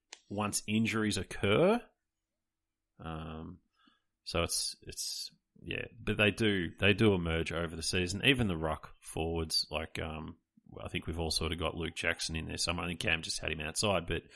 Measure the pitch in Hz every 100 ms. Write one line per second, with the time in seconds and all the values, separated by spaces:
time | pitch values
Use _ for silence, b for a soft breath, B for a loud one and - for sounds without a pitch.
0 | _ - - 101 104 - - 107 113 110
1 | 107 95 87 - 101 117 175 233 - _
2 | _ _ _ _ _ _ _ _ _ -
3 | 82 80 80 80 82 90 _ b b b
4 | b _ - 85 82 - - - - -
5 | - - - - _ - - - - -
6 | 107 107 104 - 110 98 82 - 98 101
7 | 110 95 82 82 78 82 85 80 - 95
8 | 87 95 127 127 107 80 80 78 - -
9 | - - 82 82 80 - - 78 80 -
10 | 80 78 82 - _ _ - - - 87
11 | - 82 80 - 80 82 80 82 80 -
12 | 87 85 - 80 78 82 - 87 87 85
13 | - 82 80 - 80 78 76 - 107 90
14 | 85 82 -